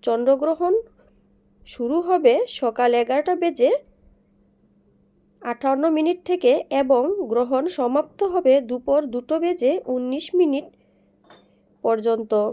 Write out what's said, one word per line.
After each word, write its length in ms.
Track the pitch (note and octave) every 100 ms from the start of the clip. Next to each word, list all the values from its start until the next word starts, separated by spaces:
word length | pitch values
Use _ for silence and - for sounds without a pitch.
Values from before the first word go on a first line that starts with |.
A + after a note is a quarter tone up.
চন্দ্রগ্রহণ 680 | - A#3 A#3+ C4+ D4+ D#4+ F4 G#4+ A4+ _ _ _ _ _ _ _ -
শুরু 280 | - A#3+ D#4
হবে 340 | F4 F4+ C#4 C4 B4
সকাল 380 | - B3 A3+ B3
এগারোটা 400 | A#3+ A#3 C4+ D4+ F4+
বেজে 340 | E4+ C#4 B3+ C5 - _ _ _ _ _ _ _ _ _ _ _ _ _ _ _
আটান্ন 420 | - A#3 C#4 C4+ D#4
মিনিট 280 | D#4 D#4 F4+
থেকে 280 | - F4+ A#3+ C#4+ -
এবং 320 | C4+ C4+ B3+ C#4 G#4 C4+
গ্রহণ 340 | A3+ B3 C4 D#4
সমাপ্ত 520 | F4+ B3 C4+ D#4 _
হবে 320 | G4 F4+ D4+ C4+
দুপুর 400 | A#3 B3 B3 C#4 D4+
দুটো 280 | A#3+ B3 D#4+
বেজে 340 | E4+ F4+ B3 F4 -
উনিশ 400 | B3+ B3+ C4+ D#4+
মিনিট 320 | F4+ E4+ C#4 - _ _ _ _ _ _ - _ _ _ _
পর্যন্ত। 480 | - A3+ A3 A3+ A3 G#3+ G#3